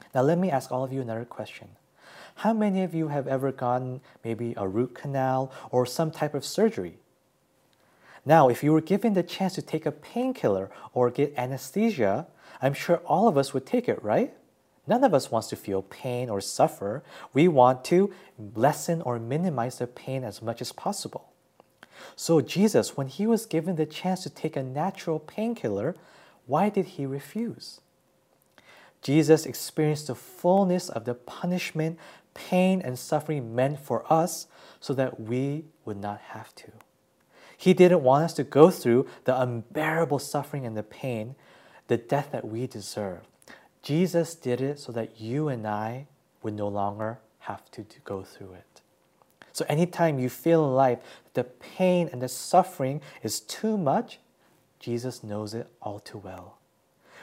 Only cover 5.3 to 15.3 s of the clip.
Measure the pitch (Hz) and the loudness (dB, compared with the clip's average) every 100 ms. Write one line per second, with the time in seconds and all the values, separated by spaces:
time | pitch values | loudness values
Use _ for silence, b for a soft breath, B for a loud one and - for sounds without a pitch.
5.3 | 131 131 B B 123 123 - 160 - 151 | 0 -2 B B 0 2 0 -2 -2 -4
6.3 | 143 - - 220 220 87 - _ _ _ | -4 -4 0 0 0 -8 -10 _ _ _
7.3 | _ _ _ _ _ b b b b 131 | _ _ _ _ _ b b b b 4
8.3 | 160 131 117 143 156 160 202 233 185 170 | 8 8 4 2 2 2 0 2 0 -2
9.3 | - 190 160 - 156 151 - - 233 254 | -2 -4 -4 -6 -4 -4 -6 -8 -4 -4
10.3 | 254 123 95 98 B B 127 123 - 143 | 0 0 0 -2 B B 0 0 2 -2
11.3 | 131 123 135 - 196 226 165 101 113 - | -2 -6 -6 -6 0 0 2 2 0 -4
12.3 | _ B B 135 139 - 170 - 160 226 | _ B B -2 0 0 0 2 4 4
13.3 | 139 135 135 - 247 226 - 104 135 269 | 4 2 -2 -2 -2 0 -2 2 2 0
14.3 | - _ _ _ _ - 240 269 143 - | -6 _ _ _ _ 0 4 4 4 2